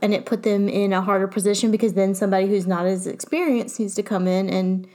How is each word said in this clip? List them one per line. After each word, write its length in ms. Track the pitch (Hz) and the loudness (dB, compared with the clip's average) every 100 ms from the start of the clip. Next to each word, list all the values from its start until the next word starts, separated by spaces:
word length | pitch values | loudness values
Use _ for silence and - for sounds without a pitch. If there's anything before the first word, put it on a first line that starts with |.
and 100 | 208 | 0
it 140 | 208 - | 0 -2
put 160 | 226 | -2
them 260 | 226 202 202 | 0 0 0
in 240 | 196 202 | 0 0
a 100 | 190 | 0
harder 260 | 190 196 190 | 0 0 0
position 420 | 208 196 202 226 | 0 0 2 2
because 220 | 214 226 | 2 2
then 220 | 185 190 | 2 0
somebody 340 | 190 202 190 196 | 0 0 2 2
who's 180 | 202 185 | 0 0
not 200 | 175 180 | 0 0
as 200 | 190 185 | -2 -4
experienced 720 | - - 311 349 240 220 - | -8 -4 -2 0 0 -2 -6
needs 160 | 208 | -4
to 80 | 208 | -4
come 240 | 202 196 185 | -4 -2 0
in 220 | 185 190 | 0 0
and 380 | 185 185 185 185 | 0 0 -2 -4